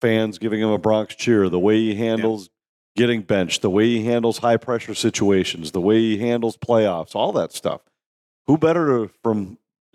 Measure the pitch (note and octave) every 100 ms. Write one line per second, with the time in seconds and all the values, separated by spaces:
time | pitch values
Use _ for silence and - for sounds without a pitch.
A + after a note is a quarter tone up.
0 | A#2+ A2 A2 G2+ A2 G#2+ A2 G#2+ A2 G#2+
1 | G#2+ - - A2+ F#2+ F2+ F#2+ A2 A2+ G#2
2 | A2+ A2+ A2 A2 F#2 _ _ _ _ -
3 | A#2+ A#2 G2 G#2 F2+ - G#2+ F#2+ A2+ A#2
4 | A2 A#2+ A#2 A2 A#2+ A2+ - A#2+ - G#2
5 | A#2 - G2+ G2 F2+ E2+ D#2+ F#2 F2+ A2
6 | A2+ G#2 A#2+ A#2+ A2+ - - A#2 G#2+ F2
7 | D#2+ - C#3 F#3 E2+ - - - _ _
8 | _ _ _ _ - D3+ D#3+ E3 D#3 B2
9 | G#2+ _ A#2 G#2+ F#2+ A2 _ _ _